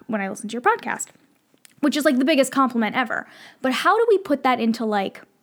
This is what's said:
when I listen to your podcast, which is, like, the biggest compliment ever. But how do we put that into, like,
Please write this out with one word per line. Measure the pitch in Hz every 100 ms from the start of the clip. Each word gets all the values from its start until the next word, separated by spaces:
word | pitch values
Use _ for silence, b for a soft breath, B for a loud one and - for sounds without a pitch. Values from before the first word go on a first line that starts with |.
| -
when | 214
I | 196
listen | 202 202
to |
your | 233
podcast, | 370 453 - - - _ _ _ _ _ - _
which | 285 294
is, | 302
like, | 247
the | 254
biggest | 285 262
compliment | 277 254 240 214 -
ever. | 254 - - B B B
But | 262
how | 247 339 427
do | 466
we | 392
put | - 277
that | 262 247
into, | 226 226 220
like, | 208 190 - - _